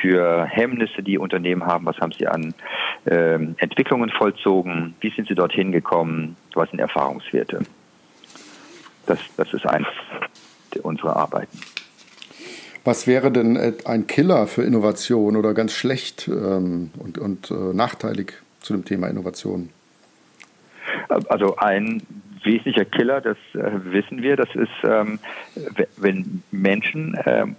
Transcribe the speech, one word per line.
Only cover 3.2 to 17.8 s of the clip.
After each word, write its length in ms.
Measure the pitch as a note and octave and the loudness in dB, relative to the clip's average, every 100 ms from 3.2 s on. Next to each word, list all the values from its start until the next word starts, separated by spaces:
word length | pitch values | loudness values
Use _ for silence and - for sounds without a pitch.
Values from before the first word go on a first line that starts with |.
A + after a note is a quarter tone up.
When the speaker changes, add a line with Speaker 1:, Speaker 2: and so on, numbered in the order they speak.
| E2 E2 D#2+ E2 | 4 2 0 -2
Speaker 1:
Entwicklungen 500 | F2 - C#3 B2+ A2+ | -2 0 2 2 0
vollzogen? 840 | - G#2 - G#2 F#2+ F2+ E2 E2 E2+ | 2 0 2 2 2 2 -2 -4 -4
Wie 100 | G#2+ | -6
sind 160 | - G#2 | -4 -2
sie 80 | F2+ | 2
dorthin 360 | F2 - F#2+ | 2 2 2
gekommen? 640 | F2 - E2+ E2 D#2+ D#2+ E2+ - E2 | 0 2 0 0 -2 -4 -8 -6 -2
Was 160 | D#2+ | -2
sind 80 | - | 0
Erfahrungswerte? 800 | D#2 - C#2 C2+ - B1+ - - - - _ _ _ _ - - - - - - - _ - | -2 0 -2 -4 -2 -2 -2 -4 -6 -10 _ _ _ _ -20 -20 -20 -20 -20 -20 -20 _ -2
Das, 140 | - - - | -2 -2 -4
das 160 | - | -4
ist 140 | - - | -2 0
eins 200 | D2+ - - - - - - - - - | 0 -2 -8 -12 -10 -10 -12 -20 -20 -12
der, 100 | - | -8
unserer 320 | D#2 D#2 D#2+ - | -6 -4 0 0
Arbeiten. 440 | D2+ - - - - - - _ - - - - - - - - - | 0 -2 -6 -14 -14 -16 -16 _ -20 -20 -20 -18 -16 -16 -18 -4 -2
Speaker 2:
Was 200 | A#2+ - | 0 4
wäre 260 | B2+ C3 | 4 6
denn 240 | A#2+ A2+ A#2 | 4 4 4
et-, 300 | A#2+ A2 - | 2 -2 -2
ein 220 | A2+ G#2 | 0 0
Killer 400 | - E3+ D#3 G#2 | 4 6 6 4
für 160 | - | 2
Innovation 720 | B2 A#2 G#2 G#2+ - A#2 G#2 G#2+ | 2 4 4 2 2 4 4 4
oder 180 | G#2+ | 2
ganz 200 | G#2 A2 | 2 0
schlecht, 540 | - A#2+ C#3 - - - | 0 -2 -2 -4 -8 -4
ähm, 600 | - G2 F#2+ F2+ F2 E2+ - | -2 0 0 0 -2 -6 -10
und, 220 | - - | -10 -6
und, 320 | G2+ F#2 - | -6 -6 -6
äh, 20 | |
nachteilig 800 | F#2 F#2+ F#2 | -4 -2 0